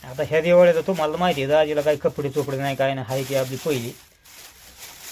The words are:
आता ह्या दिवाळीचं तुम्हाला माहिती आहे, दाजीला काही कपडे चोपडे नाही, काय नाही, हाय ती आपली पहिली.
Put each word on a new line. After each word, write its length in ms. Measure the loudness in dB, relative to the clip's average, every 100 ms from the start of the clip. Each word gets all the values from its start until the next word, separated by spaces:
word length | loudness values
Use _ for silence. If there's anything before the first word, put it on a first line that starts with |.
आता 180 | -14 -6
ह्या 180 | 0 0
दिवाळीचं 400 | 4 6 6 4 0
तुम्हाला 300 | -2 -2 0
माहिती 260 | -2 0
आहे, 80 | 2
दाजीला 300 | 2 2 0
काही 160 | 0 0
कपडे 340 | -2 -2 -4
चोपडे 260 | -4 -4 -4
नाही, 200 | -4 -2
काय 180 | -2
नाही, 120 | -2 -6
हाय 180 | -6
ती 100 | -2
आपली 220 | -2 -2 -4
पहिली. 360 | -4 -4 -4 -14 -20 _ -20 -20 -20 -20 -20 -20 -20 -20 -18